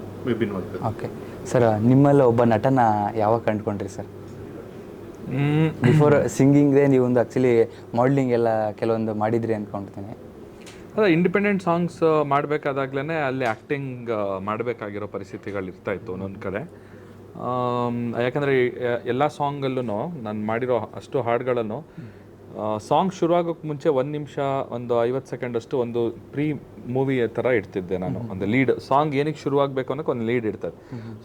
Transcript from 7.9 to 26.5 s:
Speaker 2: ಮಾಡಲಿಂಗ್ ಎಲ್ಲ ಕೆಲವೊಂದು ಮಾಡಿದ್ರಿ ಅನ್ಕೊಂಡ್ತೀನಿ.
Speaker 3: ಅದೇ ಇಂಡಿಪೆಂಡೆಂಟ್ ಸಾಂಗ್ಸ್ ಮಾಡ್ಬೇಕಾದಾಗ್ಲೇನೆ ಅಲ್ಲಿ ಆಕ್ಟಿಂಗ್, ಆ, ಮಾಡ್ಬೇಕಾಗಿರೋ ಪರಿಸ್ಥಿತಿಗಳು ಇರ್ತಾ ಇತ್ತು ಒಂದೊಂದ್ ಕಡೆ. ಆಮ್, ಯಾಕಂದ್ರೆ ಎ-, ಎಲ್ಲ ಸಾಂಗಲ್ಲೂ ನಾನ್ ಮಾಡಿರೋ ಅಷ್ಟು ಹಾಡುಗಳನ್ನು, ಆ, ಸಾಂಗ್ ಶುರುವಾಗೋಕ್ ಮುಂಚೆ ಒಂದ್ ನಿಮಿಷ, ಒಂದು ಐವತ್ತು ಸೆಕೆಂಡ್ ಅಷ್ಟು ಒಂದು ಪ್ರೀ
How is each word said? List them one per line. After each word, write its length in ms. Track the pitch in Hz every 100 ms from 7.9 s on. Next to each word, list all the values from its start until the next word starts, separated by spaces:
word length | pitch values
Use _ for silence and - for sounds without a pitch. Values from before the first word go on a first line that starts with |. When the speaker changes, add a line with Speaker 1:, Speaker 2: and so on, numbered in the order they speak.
| 117
Speaker 2:
ಮಾಡಲಿಂಗ್ 360 | 127 139 127
ಎಲ್ಲ 380 | 120 117 110 107
ಕೆಲವೊಂದು 440 | 101 113 113 110
ಮಾಡಿದ್ರಿ 400 | 107 107 117 113
ಅನ್ಕೊಂಡ್ತೀನಿ. 640 | 110 104 101 101 - 101 - - - - - - - - -
Speaker 3:
ಅದೇ 160 | 214
ಇಂಡಿಪೆಂಡೆಂಟ್ 500 | 165 180 202 208 196
ಸಾಂಗ್ಸ್ 640 | 175 170 170 - 165 156
ಮಾಡ್ಬೇಕಾದಾಗ್ಲೇನೆ 920 | 147 139 147 147 147 135 135 139 143 165
ಅಲ್ಲಿ 280 | 139 131
ಆಕ್ಟಿಂಗ್, 680 | 123 110 - 147 135 123 117
ಆ, 280 | 110 101 95
ಮಾಡ್ಬೇಕಾಗಿರೋ 680 | 98 107 120 113 107 101 101
ಪರಿಸ್ಥಿತಿಗಳು 600 | 101 98 104 - 101 92
ಇರ್ತಾ 260 | 87 -
ಇತ್ತು 200 | 92 -
ಒಂದೊಂದ್ 260 | 92 95 95
ಕಡೆ. 200 | 104 95
ಆಮ್, 1600 | 160 - - - - - - - 120 127 123 123 120 120 120 117
ಯಾಕಂದ್ರೆ 440 | 123 147 143 131 123
ಎ-, 420 | 120 123 120 -
ಎಲ್ಲ 180 | 123 147
ಸಾಂಗಲ್ಲೂ 560 | 147 143 143 135 131 123 104 151 170
ನಾನ್ 240 | 110 107 107
ಮಾಡಿರೋ 320 | 113 123 120
ಅಷ್ಟು 440 | 110 107 - 139
ಹಾಡುಗಳನ್ನು, 600 | 117 120 127 123 110 117 160 - 117 101 - - - 104
ಆ, 180 | 107 107
ಸಾಂಗ್ 360 | - 147 190
ಶುರುವಾಗೋಕ್ 500 | 185 170 175 170 160
ಮುಂಚೆ 240 | 156 147 165
ಒಂದ್ 240 | 135 139
ನಿಮಿಷ, 260 | 151 143 - 139 135 -
ಒಂದು 340 | 120 120 120
ಐವತ್ತು 260 | 117 131 131
ಸೆಕೆಂಡ್ 260 | 135 123 117
ಅಷ್ಟು 220 | 117 139
ಒಂದು 320 | 120 117 117
ಪ್ರೀ 500 | - - 139 151